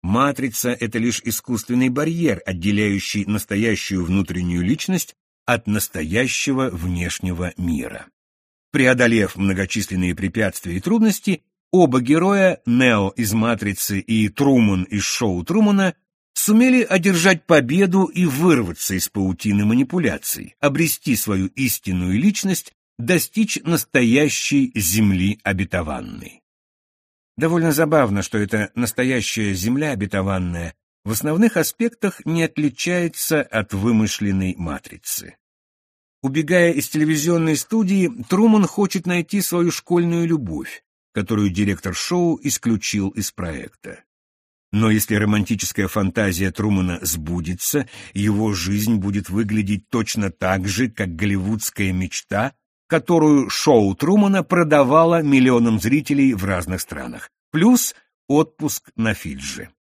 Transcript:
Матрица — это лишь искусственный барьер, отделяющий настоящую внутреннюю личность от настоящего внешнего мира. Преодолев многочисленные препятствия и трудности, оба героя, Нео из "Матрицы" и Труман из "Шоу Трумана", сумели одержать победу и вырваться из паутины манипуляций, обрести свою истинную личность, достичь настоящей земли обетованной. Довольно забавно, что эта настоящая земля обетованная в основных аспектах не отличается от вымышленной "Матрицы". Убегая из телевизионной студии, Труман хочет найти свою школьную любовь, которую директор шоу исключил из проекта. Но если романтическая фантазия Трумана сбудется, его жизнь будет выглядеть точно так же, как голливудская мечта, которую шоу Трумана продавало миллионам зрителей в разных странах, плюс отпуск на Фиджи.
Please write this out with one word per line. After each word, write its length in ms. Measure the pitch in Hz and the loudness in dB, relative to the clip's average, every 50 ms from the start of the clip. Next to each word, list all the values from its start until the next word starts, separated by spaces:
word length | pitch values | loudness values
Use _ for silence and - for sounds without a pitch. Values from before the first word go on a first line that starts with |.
Матрица — 680 | - 87 101 120 135 143 139 - 127 131 113 - - 123 120 113 | -2 0 0 2 2 0 0 -2 -6 -6 -6 -4 -4 -4 -4 -4
это 180 | 120 110 - 117 | -6 -4 -2 -2
лишь 220 | 113 120 113 - _ | -2 -2 -2 -4 _
искусственный 640 | 117 113 - - - 123 110 - - 123 123 127 131 | -6 -8 -6 -6 -4 -6 -6 -4 -2 0 0 0 0
барьер, 520 | 123 131 151 156 165 170 170 147 107 85 - | 0 0 -2 -2 -2 0 0 0 0 -2 -4
отделяющий 800 | - 95 87 82 101 101 101 107 104 101 98 - - - 104 98 | -8 -8 -2 -2 0 0 2 0 0 0 -2 -4 -4 -4 -4 -4
настоящую 800 | 98 104 107 - _ 104 101 113 113 107 - - - 98 92 87 | -2 -4 -4 -4 _ -2 -2 0 0 -2 -2 -4 -4 -4 -4 -2
внутреннюю 580 | 82 92 98 95 - 85 90 90 87 87 87 | 0 0 0 0 -2 -4 -4 -4 -2 -2 -2
личность 520 | 87 92 127 - - - 185 175 - - - _ _ _ _ _ _ | 0 0 -2 -2 -2 -4 -4 -4 -4 -8 -14 _ _ _ _ _ _
от 220 | - 123 117 - | -2 -2 -2 0
настоящего 1040 | - 104 104 - - - - 80 80 87 113 131 127 - - - 143 135 131 131 127 | -2 -2 -2 -2 -6 -8 -8 -6 -4 -2 -2 -2 -2 -4 -4 -4 -2 -2 -2 -2 -4
внешнего 840 | 87 85 82 92 87 87 87 85 - - - 92 90 82 90 87 - | -4 -6 -4 -4 -4 -4 -4 -6 -6 -6 -6 -6 -4 -4 -6 -8 -6
мира. 500 | - 92 87 82 71 62 - - - - _ _ _ _ _ _ _ _ _ _ _ _ _ | -6 -4 -4 -2 -4 -6 -8 -12 -14 -18 _ _ _ _ _ _ _ _ _ _ _ _ _
Преодолев 680 | - - 131 127 127 123 127 120 117 113 101 92 - | -2 2 2 2 4 4 2 2 4 2 2 0 -2
многочисленные 760 | - 98 98 95 92 98 92 - 110 98 - 95 92 90 90 87 | -2 0 0 0 0 -4 -4 -4 -6 -6 -4 -4 -2 -2 -2 -2
препятствия 640 | 80 92 95 87 113 107 95 - - - 92 85 | -2 -6 -6 -2 -2 -2 -2 -4 -6 -10 -6 -8
и 40 | 95 | -4
трудности, 640 | - 175 214 233 220 220 190 - - - 185 - _ _ _ _ _ _ | -2 0 2 2 2 2 2 0 -2 -4 -4 -4 _ _ _ _ _ _
оба 280 | - 185 180 143 123 131 | 4 4 6 6 4 0
героя, 600 | 123 120 147 165 175 196 202 196 190 185 170 - _ | 2 2 2 2 4 2 2 4 4 2 2 0 _
Нео 440 | - 117 123 131 123 117 104 98 95 - | 0 2 4 4 4 4 4 2 0 -2
из 160 | - 117 107 | -4 -4 -2
"Матрицы" 680 | 104 113 110 117 117 98 107 101 98 - - - 104 98 | 0 0 2 0 0 -2 -2 -6 -4 -4 -4 -4 -4 -4
и 300 | - - 113 110 107 101 | -2 0 0 0 0 0
Труман 560 | - - 143 139 135 123 113 104 98 92 92 | 0 0 2 4 6 6 4 4 2 0 -2
из 180 | - - 101 | -2 -4 -4
"Шоу 400 | 95 - - - 127 107 92 87 | -4 -4 -4 -2 -2 -2 -2 -4
Трумана", 520 | 87 - 165 220 220 208 202 196 196 185 - _ _ _ _ _ _ _ | -4 -2 0 2 4 4 4 2 2 0 -2 _ _ _ _ _ _ _
сумели 500 | _ - - 202 214 220 240 262 254 254 | _ -4 0 4 4 6 6 6 4 2
одержать 640 | 226 - 190 190 165 196 185 165 165 190 185 165 _ | 2 2 0 2 2 2 2 4 4 4 2 2 _
победу 600 | - 175 151 127 117 147 180 196 190 175 190 190 | 4 4 4 4 4 2 2 2 4 4 2 2
и 200 | 165 - 170 180 | 2 2 0 0
вырваться 680 | 165 127 135 165 180 160 127 110 87 85 - - - 101 | 0 2 2 4 4 4 4 2 -2 -6 -8 -6 -4 -4
из 140 | 92 - - | -4 -4 -4
паутины 560 | _ 104 98 95 92 - - 104 101 101 104 | _ -2 0 0 -2 -2 -2 0 0 2 2
манипуляций, 920 | 104 113 123 139 - - 180 160 113 90 - - - - - - - _ _ | 4 4 2 2 0 0 0 0 0 -2 -2 -8 -8 -8 -8 -10 -16 _ _
обрести 560 | - 147 131 147 165 165 - - _ 160 123 | 0 0 2 2 0 0 0 -4 _ -2 -2
свою 300 | 107 - - 101 95 95 95 | -2 0 -2 0 0 -2 -2
истинную 680 | _ - 135 120 - - _ 101 92 90 90 90 95 107 | _ -2 -2 -2 -2 -4 _ -4 -4 -2 0 0 0 2
личность, 520 | 151 214 202 - - 190 185 - - - _ _ _ _ _ - | 2 2 2 2 -2 -2 -2 -4 -6 -12 _ _ _ _ _ -10
достичь 600 | 120 120 180 165 - - _ 208 226 - - 147 - | -2 0 0 0 0 -2 _ -2 -2 -2 -2 -6 -2
настоящей 1040 | 156 170 147 - _ _ 139 123 113 117 139 151 143 - - - - 147 143 135 127 - | -2 -2 -2 -2 _ _ 2 4 4 4 4 2 2 0 -2 -4 0 2 2 2 0 -2
земли 640 | 110 95 80 90 110 110 101 95 90 92 98 104 - | -4 -2 0 2 2 4 4 2 2 0 0 -2 -2
обетованной. 1000 | _ 101 98 90 98 - - 90 85 78 71 62 53 50 - - 50 50 - _ _ _ _ _ _ _ _ _ _ _ _ _ _ _ _ _ _ _ _ - | _ -4 -2 -2 -4 -4 -4 -6 -4 -4 -8 -10 -10 -12 -14 -16 -16 -18 -20 _ _ _ _ _ _ _ _ _ _ _ _ _ _ _ _ _ _ _ _ -2
Довольно 320 | 143 160 170 170 165 165 | 0 0 2 2 2 2
забавно, 520 | 151 139 165 151 160 156 135 107 101 101 | 2 2 2 4 4 4 4 4 0 -2
что 140 | 95 - - | -2 -2 -2
эта 360 | 110 104 98 - 107 104 - _ | -2 -2 0 0 -2 -2 -2 _
настоящая 800 | 117 120 113 - - 127 131 131 123 101 - - 113 107 101 95 | -4 -4 -4 -2 -2 -2 0 0 -2 -2 -4 -4 -2 -2 -2 -2
земля 380 | 90 90 113 123 139 156 151 | -2 -2 -2 0 0 -2 -4
обетованная 840 | 135 98 101 98 - 98 95 98 98 92 90 87 87 85 85 82 - _ _ _ _ _ _ | -4 -4 -6 -4 -2 -2 -2 -2 -2 -2 -2 -4 -4 -6 -8 -10 -12 _ _ _ _ _ _
в 80 | 101 | -6
основных 440 | 113 - - 151 156 170 226 233 - | -6 -4 -4 -2 0 2 2 2 2
аспектах 640 | 180 160 - - _ 226 233 233 _ - 196 - - - | 0 -2 -2 -2 _ -4 -4 -4 _ -4 -4 -4 -4 -6
не 160 | 156 160 165 | -2 0 0
отличается 1000 | 165 160 _ - 151 147 - - - 175 180 180 175 165 160 - - - 160 151 | 0 -2 _ -2 -2 -2 -2 -4 -4 -2 -2 -2 -2 -4 -4 -6 -4 -2 -2 -2
от 300 | 131 - - 110 104 - | -2 -2 -4 -4 -4 -4
вымышленной 840 | - 98 98 117 117 107 110 101 - - 104 101 98 95 95 92 90 - | -4 -2 0 2 2 2 2 0 -2 -2 -2 -2 0 0 -2 -2 -4 -4
"Матрицы". 800 | 87 80 71 - _ - - - _ - - - - - - _ _ _ _ _ _ _ _ _ _ _ _ _ _ _ _ _ | -8 -8 -8 -10 _ -16 -20 -16 _ -10 -10 -10 -10 -14 -20 _ _ _ _ _ _ _ _ _ _ _ _ _ _ _ _ _
Убегая 520 | - 135 135 156 160 151 180 180 175 170 | -8 -4 -2 -2 -2 2 2 4 4 4
из 160 | 165 139 - - | 2 0 -4 -2
телевизионной 680 | - 156 151 156 160 151 143 170 170 165 160 160 156 | 0 0 2 2 2 0 0 0 0 2 2 0 0
студии, 540 | 139 - _ 220 226 220 180 202 196 180 165 - - 120 - | -2 -2 _ -2 -2 0 0 2 2 0 0 -2 -6 -4 -2
Труман 380 | 185 185 214 233 220 214 196 | 2 4 4 6 6 4 4
хочет 400 | 160 - - 202 185 - 190 165 | 2 2 0 -2 0 0 -4 -4
найти 340 | 180 180 175 160 _ - 202 | -2 -2 -2 -2 _ -2 -4
свою 300 | 185 - - 175 175 175 | -2 -2 0 0 0 0
школьную 560 | 156 - - - 175 175 175 170 170 170 170 | 0 -4 -4 0 2 2 2 2 0 0 0
любовь, 560 | 165 165 156 123 92 80 73 65 - - - _ _ _ _ _ _ _ | 0 0 -2 -2 -4 -6 -8 -8 -10 -14 -18 _ _ _ _ _ _ _
которую 360 | 107 101 - 117 104 104 98 | -6 -2 0 0 2 2 0
директор 440 | 87 92 104 101 98 - - 95 87 | 2 0 0 0 0 -2 -4 -8 -6
шоу 460 | - - - 175 175 175 170 160 - | -6 -4 -2 0 2 2 2 0 -2
исключил 680 | - 147 123 - - 120 113 104 - - - 104 98 98 | -2 -6 -6 -2 0 0 0 0 -2 -4 -2 -2 -2 -2
из 200 | - - 98 - | -4 -6 -8 -8
проекта. 720 | _ - 90 85 78 - - - _ _ _ - - - _ _ _ _ _ _ _ _ _ _ _ _ _ _ | _ -8 -8 -8 -8 -10 -12 -16 _ _ _ -18 -18 -18 _ _ _ _ _ _ _ _ _ _ _ _ _ _
Но 180 | - 104 113 110 | -2 0 2 4
если 240 | 107 107 98 - 110 | 2 2 2 0 0
романтическая 720 | 104 107 104 104 104 98 - 113 98 - - - - 101 | 0 2 2 2 0 0 -2 -4 -4 -4 -6 -4 -4 -4
фантазия 640 | 90 - 107 98 95 - - 107 98 87 80 95 92 | -2 0 -2 -2 -2 0 -2 -2 -2 0 -2 -2 -4
Трумана 480 | - - 104 107 101 95 92 90 87 82 | -2 -2 -2 0 0 0 0 -2 -4 -6
сбудется, 840 | 90 90 - 85 76 78 87 87 82 78 92 92 - - - 147 120 - - - - - - | -6 -6 -6 -6 -6 -6 -6 -6 -4 -6 -8 -6 -6 -4 -4 -4 -4 -6 -12 -20 -20 -12 -6
его 380 | 95 101 107 104 101 110 110 | -2 -2 0 0 0 0 -2
жизнь 440 | 104 90 82 92 101 104 107 107 117 | -2 -4 -4 -2 -2 -2 0 0 0
будет 340 | 104 92 101 98 104 - - | 0 0 -2 -4 -4 -4 -4
выглядеть 580 | 92 104 113 101 107 107 104 98 104 95 _ _ | -4 -4 -2 0 -2 -2 0 -2 -2 -4 _ _
точно 420 | - 117 110 - - 110 104 98 | -4 -4 -4 -2 -4 -4 -4 -4
так 340 | - _ - 92 95 95 92 | -4 _ -2 -2 0 0 -2
же, 240 | 101 92 92 131 120 | -4 -2 -2 -2 -2
как 240 | - - 107 92 82 | -2 -6 -6 -6 -4
голливудская 760 | 80 101 104 98 98 92 101 110 107 - - _ - 101 95 | -4 -2 -2 0 -2 -2 -2 -4 -4 -6 -8 _ -4 -2 -2
мечта, 640 | 92 92 92 85 - - - _ 98 101 113 139 _ _ _ _ _ _ _ _ | -2 -2 -4 -4 -6 -10 -10 _ -2 -2 -2 -4 _ _ _ _ _ _ _ _
которую 640 | - 160 - - 170 165 156 151 147 143 131 98 | -2 -2 0 2 2 4 6 6 4 4 2 0
шоу 440 | - - - 151 139 113 104 98 98 | -4 -2 2 4 4 6 4 2 0
Трумана 480 | - - 151 196 208 202 196 196 190 | -2 0 2 4 4 4 4 2 0
продавало 800 | 170 _ 180 175 170 151 151 147 139 123 139 160 165 165 170 170 | 0 _ 2 2 2 4 4 4 4 6 6 4 4 4 4 2
миллионам 560 | 156 143 139 135 127 131 127 120 117 117 110 104 | 2 4 4 6 6 6 6 4 4 2 2 0
зрителей 540 | 98 113 135 151 143 - 147 139 139 135 | 0 2 0 0 0 0 0 2 2 2
в 120 | 120 98 92 | 2 0 -2
разных 340 | 98 95 87 85 85 92 90 | -2 -2 -2 -2 -4 -6 -6
странах, 500 | - - - 73 127 123 117 - - - _ _ _ _ | -6 -10 -10 -12 -10 -12 -12 -14 -18 -20 _ _ _ _
плюс 420 | - 156 170 226 254 240 - - - _ _ _ _ _ _ _ | -2 2 4 6 4 4 2 -2 -8 _ _ _ _ _ _ _
отпуск 640 | 139 147 156 156 _ _ 151 147 - - _ _ _ | 2 2 2 0 _ _ -6 -6 -6 -6 _ _ _
на 160 | - 113 110 | -2 -2 -2
Фиджи. 560 | 101 - - 80 69 65 69 - - - - - _ _ | -2 -2 -6 -12 -12 -10 -12 -12 -12 -12 -14 -18 _ _